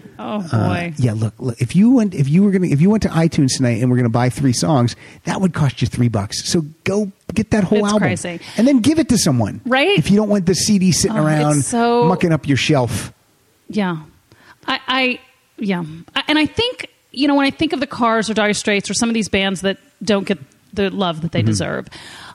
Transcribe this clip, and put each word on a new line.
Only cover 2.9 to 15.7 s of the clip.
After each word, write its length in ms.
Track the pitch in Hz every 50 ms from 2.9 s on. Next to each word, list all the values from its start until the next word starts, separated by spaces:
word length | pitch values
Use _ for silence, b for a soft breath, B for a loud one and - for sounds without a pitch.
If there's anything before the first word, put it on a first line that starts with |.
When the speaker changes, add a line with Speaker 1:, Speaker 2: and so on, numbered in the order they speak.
Speaker 2:
went 140 | 220 214 -
to 40 | -
iTunes 460 | - 165 165 165 - 165 139 127 -
tonight 240 | - 131 120 117 104
and 80 | 127 123
were 80 | 123
gonna 120 | 123 123 117
buy 220 | 113 120 123 127
three 220 | - - 139 131
songs, 440 | 120 - 170 170 156 127 120 113 - B B B B B
that 180 | - - 180 -
would 140 | 190 180 -
cost 260 | 160 151 127 - -
you 60 | 123
three 220 | - - 120 123 120
bucks. 360 | 107 104 95 - - - -
So 180 | - - 170 151 147 156 _
go 300 | - - 196 208 214 190 - _ _ - 170
get 180 | 220 208 -
that 100 | 233 214
whole 220 | 190 - 214 214 208
Speaker 1:
It's 80 | 202
Speaker 2:
album 80 | 208 214 185 -
Speaker 1:
crazy. 320 | 180 160 - 175 170 170 B B B
Speaker 2:
and 100 | B 226
then 140 | 277 285 247
give 180 | 208 277 320 320
it 100 | 277 -
to 60 | 247 185
someone. 420 | - 175 127 120 107 98 90 110 -
Speaker 1:
Right? 320 | 233 254 269 285 381 403
Speaker 2:
If 140 | - - -
you 60 | 202
don't 120 | 208 214 202
want 180 | 208 202 165
the 100 | 185 185
C 240 | - - - 208 190
D 100 | 185 185
sitting 260 | 147 - - - -
Speaker 1:
Oh, 80 | 156 151
it's 160 | 156 156 151
Speaker 2:
around 220 | 147 151 151 147 131
Speaker 1:
so 400 | - 247 233 233 240 240 240 240
Speaker 2:
mucking 260 | 247 185 - 185 170
up 160 | 160 147 - 147
your 80 | 135
shelf. 560 | 120 - - 151 131 123 110 - - - - - _ _ _ _ _ _ _ _ _ _ -
Speaker 1:
Yeah. 300 | 180 214 196 180 170 160 151 - _ _ _ _ b b b b b b -
I, 140 | - 262 262 - -
I, 320 | 254 262 254 254 247 - - _ _ _ _ _ _
yeah. 280 | - 233 196